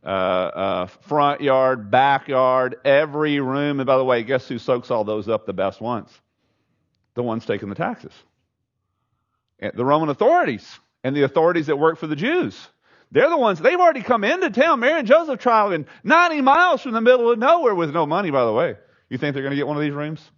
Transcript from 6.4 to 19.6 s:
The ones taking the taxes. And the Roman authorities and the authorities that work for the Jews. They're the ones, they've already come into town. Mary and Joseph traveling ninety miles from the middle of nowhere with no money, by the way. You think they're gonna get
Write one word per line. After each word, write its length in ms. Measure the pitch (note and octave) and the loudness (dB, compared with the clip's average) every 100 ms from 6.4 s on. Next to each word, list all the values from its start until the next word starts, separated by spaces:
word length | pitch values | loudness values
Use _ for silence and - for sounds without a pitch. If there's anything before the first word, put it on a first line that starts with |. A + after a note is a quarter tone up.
| _ _ _ _ _ _ _ - | _ _ _ _ _ _ _ -8
The 80 | |
ones 220 | A#2+ A2+ - | -6 -6 -6
taking 220 | G2+ G2+ | -6 -6
the 80 | G2+ | -8
taxes. 380 | F3+ A#3+ - _ _ _ _ _ _ _ _ _ _ _ _ _ _ _ | -8 -8 -18 _ _ _ _ _ _ _ _ _ _ _ _ _ _ _
And 140 | G2+ - | -12 -4
the 80 | |
Roman 240 | B2 D3+ D#3 | 0 0 0
authorities 720 | C#3 A3+ E4+ C4 G#2+ - - _ _ | 0 2 2 0 -6 -12 -20 _ _
and 140 | B2+ C#3+ | -6 0
the 60 | |
authorities 440 | C3+ E3 E3 F3 D3 | 0 2 2 2 -2
that 80 | C#3+ | 0
work 220 | D#3+ D#3+ | 0 0
for 100 | D#3+ | -6
the 80 | D3+ | -4
Jews. 500 | G#3+ F4 C3 - - _ _ _ _ | -2 -2 -4 -8 -20 _ _ _ _
They're 180 | C#3+ C#4 | 2 2
the 80 | E4+ | 2
ones, 220 | A#3 F3 | 0 2
they've 180 | F#3+ F4+ | 0 4
already 260 | F4 C#4+ | 2 2
come 200 | G3+ A#3+ | 0 0
into 260 | G3+ F4 F4 | 0 -2 -2
town. 280 | G#3+ D#4+ C#4 | 0 2 2
Mary 200 | A#3+ D#4+ | 0 0
and 80 | A3 | 4
Joseph 340 | D4+ E4 B3+ | 2 2 -4
traveling 440 | B3 A3+ G#3 E3+ D3 - | 2 2 2 -2 -6 -12
ninety 380 | F#3 D#4+ F4 D#4 | 0 2 2 2
miles 420 | C4 D4 F4+ C#4+ | 2 4 4 0
from 120 | C4+ | -2
the 80 | A3+ | 0
middle 280 | A3+ B3+ A#3 | 2 4 2
of 80 | A#3 | 0
nowhere 380 | B3 F4 C4+ F#3+ | 2 2 2 0
with 180 | E3 | -2
no 120 | D#3 D3+ | -2 -2
money, 260 | E3 G3 | -2 0
by 140 | C3+ A#2 | 0 2
the 80 | |
way. 240 | A2 D#3+ G#2+ _ _ _ | 0 -2 -4 _ _ _
You 80 | B2+ | -6
think 160 | D3 | -4
they're 100 | C#3 | -4
gonna 140 | C#3 | -4
get 100 | C#3 | -4